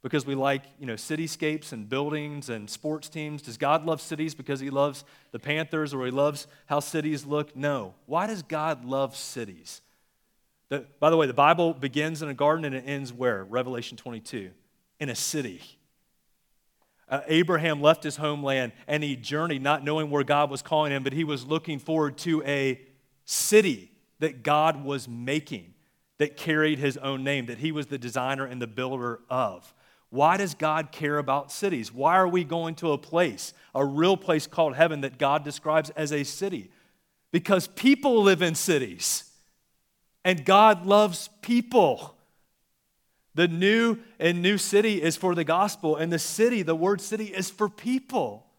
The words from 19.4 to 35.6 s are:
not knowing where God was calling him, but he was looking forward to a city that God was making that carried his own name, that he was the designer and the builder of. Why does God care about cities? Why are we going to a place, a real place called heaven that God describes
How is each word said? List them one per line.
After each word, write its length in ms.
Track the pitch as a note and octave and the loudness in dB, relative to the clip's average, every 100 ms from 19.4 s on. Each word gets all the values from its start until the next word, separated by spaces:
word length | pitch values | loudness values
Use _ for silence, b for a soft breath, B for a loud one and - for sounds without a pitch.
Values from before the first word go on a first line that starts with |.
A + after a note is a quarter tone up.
| E3+ C#3+ | -2 -2
not 220 | C3+ D3 | 0 0
knowing 260 | C#3 D#3 D3+ | 0 -2 0
where 140 | C#3+ | -2
God 260 | C#3 D3 D3 | 2 2 2
was 140 | C3+ | -2
calling 280 | - D#3 D3+ | -2 0 0
him, 120 | C#3 | 0
but 100 | C3+ | -2
he 100 | C#3 | -4
was 220 | D#3 C#3 B2+ | -4 -6 -4
looking 320 | D#3+ D#3+ D3 | -6 -4 -10
forward 400 | - D#3+ D3 C#3 | -2 0 0 -2
to 240 | F3 D#3 | -2 -2
a 380 | C#3 C#3+ C3+ B2+ - _ _ _ - | 0 0 0 -2 -10 _ _ _ -8
city 680 | - - G#3 G3 A2+ F#2 _ _ _ | -4 6 6 6 0 -8 _ _ _
that 240 | D#3 C3 | -4 -2
God 420 | A#2 D3+ D#3+ C#3+ | 0 4 4 0
was 240 | C#3 C#3 A#2+ | -6 -8 -8
making 680 | A#2 A#2+ D3+ D3+ A#2+ E2+ _ _ _ _ _ | -10 -4 -4 -6 -14 -14 _ _ _ _ _
that 180 | D3 D3+ | -2 -2
carried 440 | E3 D#3 D#3 D3 | -2 2 2 2
his 180 | C#3 C3 | -2 -2
own 260 | C3+ C3+ | -6 -4
name, 220 | C3+ C#3 A#2+ | -2 -2 -4
that 140 | A#2 | -6
he 120 | D#3 | -4
was 140 | D3+ C3+ | -4 -6
the 140 | C#3 | -8
designer 460 | A#2+ B2 B2+ C3+ C3+ | -6 -4 -2 -4 -6
and 120 | B2+ | -6
the 60 | A#2 | -8
builder 540 | A2 B2+ C3 A#2+ A#2 _ | -6 -6 -4 -6 -8 _
of. 420 | C3 A2+ F2+ - _ b b b | -2 -2 -6 -18 _ b b b
Why 280 | B2 D3+ F#3+ | 2 4 4
does 180 | G3 C#3+ | -2 -2
God 360 | D#3 D#3 D#3 | -2 -2 -4
care 280 | - D3+ D3 | -4 -2 -2
about 320 | C#3 C#3 C#3 | 0 -2 -2
cities? 420 | - G3+ D#3 G#2+ | -4 -2 -2 -6
Why 220 | A#2 C#3+ F#3 | 0 4 6
are 120 | F#3 | 6
we 160 | F3+ | 2
going 300 | D#3 E3 E3 D#3+ | 0 -4 -4 -4
to 180 | E3 | -2
a 40 | C#3+ | -2
place, 560 | - E3 F3 C#3+ - b b C3 | 0 2 2 0 -12 b b -2
a 100 | C#3 | 0
real 320 | C#3 F3 F#3 | 2 4 4
place 300 | - D#3 - | 2 0 0
called 280 | - D#3+ C3 | 0 0 4
heaven 260 | E3 D3+ | 2 2
that 180 | C3+ - | -6 0
God 240 | C#3 D3+ | 2 2
describes 480 | D3 C#3 | -2 -8